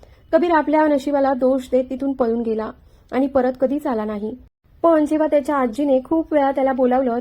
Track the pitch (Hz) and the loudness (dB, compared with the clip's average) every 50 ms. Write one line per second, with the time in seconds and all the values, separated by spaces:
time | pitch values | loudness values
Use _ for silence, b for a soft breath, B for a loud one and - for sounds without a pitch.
0 | b b b b b - 320 311 349 359 330 302 277 294 302 311 311 302 294 269 | b b b b b 0 2 2 2 2 2 2 2 2 2 2 4 2 2 0
1 | 285 285 285 277 277 269 269 247 262 254 269 262 254 - 254 254 254 262 269 262 | 0 0 0 0 2 0 0 2 2 2 0 0 -2 -2 -2 -2 -2 -2 -6 -4
2 | 277 277 262 - 247 226 226 240 226 226 220 220 214 226 - b b b b b | -4 -4 -2 -2 -2 0 0 -2 -2 -2 -4 -4 -6 -8 -12 b b b b b
3 | b b - 254 277 269 - 262 247 254 254 - 262 254 277 294 302 294 240 214 | b b -2 -2 -2 0 0 0 0 0 0 -2 -2 -2 -2 -4 -4 -4 -4 -4
4 | 214 214 208 202 214 220 254 254 - - _ _ _ _ - _ - 339 320 311 | -4 -6 -6 -8 -8 -8 -10 -12 -16 -20 _ _ _ _ -8 _ 2 2 4 4
5 | 294 302 302 311 311 302 311 294 254 311 294 277 254 247 214 277 294 285 262 262 | 2 2 0 0 0 2 0 0 0 0 -2 -2 -2 -2 -2 -2 0 0 0 0
6 | 254 - 320 320 311 - 311 285 269 269 269 285 262 269 254 262 254 247 247 262 | 0 0 -2 -2 -2 0 0 0 2 2 0 0 0 0 0 0 0 2 2 0
7 | 269 240 233 247 | 0 -2 -2 -4